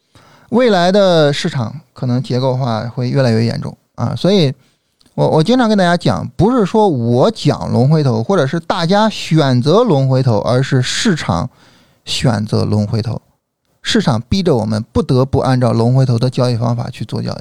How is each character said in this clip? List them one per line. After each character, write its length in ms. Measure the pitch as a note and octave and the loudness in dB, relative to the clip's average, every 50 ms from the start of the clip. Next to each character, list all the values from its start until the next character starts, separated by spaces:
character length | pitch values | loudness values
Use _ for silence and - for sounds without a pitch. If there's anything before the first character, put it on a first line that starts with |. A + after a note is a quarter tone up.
| _ _ _ - - - - _ _ - | _ _ _ -20 -20 -20 -20 _ _ -2
未 200 | A3+ A#3 B3+ A#3 | 0 2 2 4
来 220 | G#3 F3 E3+ F3+ | 2 2 2 2
的 400 | G3 G#3 G3 F#3 F3 D#3+ D3+ C#3+ | 4 4 4 4 4 4 4 2
市 160 | C#3 - - | 0 -2 -4
场 320 | E3+ - C3+ A#2 - B2 D#3 - _ _ | -6 -4 -4 -6 -6 -8 -14 -18 _ _
可 140 | - C#3 | -8 -4
能 140 | B2 B2 B2+ | -2 -2 -2
结 180 | B2 - B2+ B2 | -2 -2 -4 -2
构 180 | C3 C3+ B2+ | -2 -2 -2
化 280 | B2+ C#3 B2 A2+ G#2+ - A2+ | -2 -2 -4 -4 -4 -6 -8
会 200 | - C3+ B2 B2 | -6 -6 -4 -2
越 120 | C3+ C#3 | 0 0
来 100 | C3 A#2+ | 2 2
越 140 | A2 A2 A#2 | 2 2 0
严 160 | A2+ - - | 0 -2 -4
重 160 | - - - - _ _ _ | -8 -10 -12 -16 _ _ _
啊， 180 | - A2+ A#2 B2+ | -6 -6 -6 -4
所 200 | B2 - F3 G#3 | -2 0 2 2
以 200 | G3 D#3 C3 - _ _ _ _ _ _ _ _ _ _ _ - | 2 2 0 -2 _ _ _ _ _ _ _ _ _ _ _ -4
我， 100 | - D3 | -2 0
我 160 | B2+ - D#3 | 2 2 2
经 160 | D#3 F#3 B3 | 2 2 2
常 120 | C4 A#3+ G#3+ | 2 2 2
跟 80 | G#3+ | 2
大 60 | G3+ F3+ | 2 2
家 100 | F3 F3 | 2 0
讲， 320 | F3 - C#3 G2 D#2+ - A#2+ - | 0 0 -2 -2 -2 -6 -6 -2
不 160 | - E3+ A3+ | 0 0 2
是 140 | C4 B3 G3 | 2 2 0
说 240 | E3+ - A3 G#3+ G3 | 2 2 2 2 2
我 420 | D3+ B2 A#2 A#2 A#2+ B2 D#3 A3+ | 2 0 0 0 2 2 2 2
讲 400 | A3+ - - D3 A2 - E2+ F2+ | 0 0 -2 -2 -2 -2 -2 -2
龙 180 | G#2 A2+ B2 C#3+ | 0 2 2 4
回 140 | D#3+ D#3 D3 | 4 2 2
头， 180 | C3 A2+ A2 | 0 0 -2
或 140 | A2+ - G3 | -2 0 0
者 100 | F#3 D#3 | 0 0
是 140 | C3+ E3+ E3+ | 0 -2 -4
大 260 | - - A3 F#3 E3+ | -4 -4 -4 -2 0
家 240 | D#3+ G3 G3+ A3 G#3+ | 0 2 2 2 0
选 520 | - - - - D#3+ D#3+ D3 C3+ B2+ B2 | -2 -4 -4 0 0 2 2 2 2 2
择 200 | A#2+ C#3 E3+ A3 B3 | 2 2 2 2 4
龙 240 | A3+ D#3 C3+ C3+ C3 | 2 2 0 0 0
回 120 | C3 C3 | 0 2
头， 180 | C3+ B2 A2 G2+ | 2 2 0 0
而 220 | - F#2 A#2+ B2+ | 0 0 0 0
是 200 | C3+ - C#3+ B2+ | 0 0 0 -2
市 340 | B2+ - - - - A#3 E3+ | -2 -2 -4 -2 0 0 0
场 340 | D3 - - F#2 E2+ F2+ - _ _ _ _ _ _ _ _ _ _ - | -2 -2 -4 -4 -4 -4 -6 _ _ _ _ _ _ _ _ _ _ -12
选 420 | - - - - B2+ G#2+ G2+ A2 | -10 -6 -2 -2 0 0 -2 -2
择 200 | A2 A#2+ A2 G#2 | -2 -2 -2 -2
龙 200 | G2+ G2+ G#2 G#2 | 0 0 -2 -2
回 160 | G2+ A2 A2 | -2 -2 -4
头， 200 | A#2+ A#2 - - _ _ _ _ _ _ _ _ _ _ _ _ | -4 -4 -6 -10 _ _ _ _ _ _ _ _ _ _ _ _
市 200 | - - - A3+ | -6 -2 0 0
场 200 | F3+ - A#2 G#2+ - | 2 0 -2 -2 -2
逼 200 | - - F#3+ F3+ | -2 -2 0 0
着 140 | F3+ C#3 | 2 0
我 80 | A2+ G#2 | 0 0
们 180 | A2 A2 G#2+ A2+ - | -2 -2 -4 -4 -4
不 100 | - A#3+ | -4 -4
得 220 | F#3 - C#3 B2+ C3+ | 0 0 2 2 2
不 160 | C3+ - C3+ | 0 0 0
按 200 | - B2+ B2+ B2 | 0 0 0 0
照 120 | B2+ A2+ | 0 0
龙 240 | A2+ A#2 A2+ A#2+ B2+ | 2 2 2 2 2
回 100 | C3 C3 | 2 2
头 140 | B2 A#2+ A2+ | 2 0 0
的 100 | B2+ B2+ | 0 -2
交 200 | - C#3 B2 B2 | -2 -2 -2 -2
易 80 | A#2+ | -2
方 180 | A2 B2 A#2+ A#2+ | -2 -2 -2 -4
法 140 | A#2 - - | -4 -6 -8
去 160 | - - A2 | -10 -12 -10
做 160 | - - A#2 | -8 -8 -8
交 120 | A#2 A#2 - - | -8 -8 -10 -10